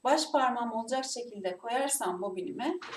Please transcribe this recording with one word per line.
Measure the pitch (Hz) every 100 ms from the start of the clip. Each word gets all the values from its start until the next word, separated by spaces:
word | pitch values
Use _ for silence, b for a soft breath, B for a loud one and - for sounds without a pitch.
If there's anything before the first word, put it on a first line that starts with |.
baş | 247 311 -
parmağım | 294 254 240 240
olacak | 220 226 262
şekilde | 262 240 240 208 185 185
koyarsam | 233 254 277 - 185 180
bobinime | 196 185 185 - 269 370 -